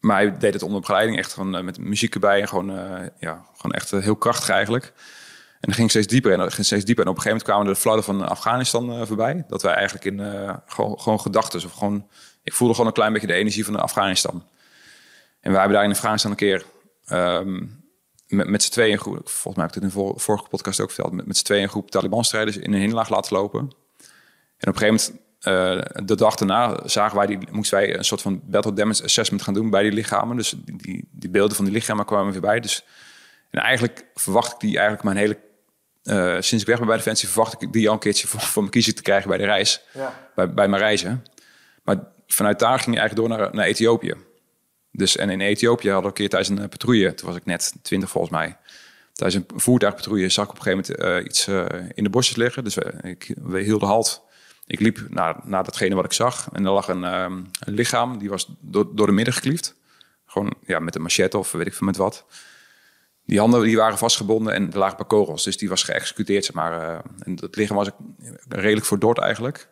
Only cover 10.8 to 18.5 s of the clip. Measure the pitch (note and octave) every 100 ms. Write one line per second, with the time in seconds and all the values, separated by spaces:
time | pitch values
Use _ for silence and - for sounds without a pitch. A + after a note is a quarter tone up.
10.8 | G#2+ G#2+ - A2 - G2+ A2 F2 E2+ -
11.8 | G#2 G2+ G2+ _ - _ - - B2 A#2
12.8 | A2+ A2 G#2+ A2 G#2 F2 G#2+ G2+ G#2+ G#2
13.8 | E2 - G2 F#2 F2+ F2 E2 _ _ _
14.8 | - - _ - _ _ - F#2+ G2 G#2
15.8 | G2+ G2 A2+ G#2+ A2 G2+ G#2 F#2+ - -
16.8 | _ _ - F2 F2+ F2 F#2+ F#2 G2 A2+
17.8 | _ _ _ _ _ G2 -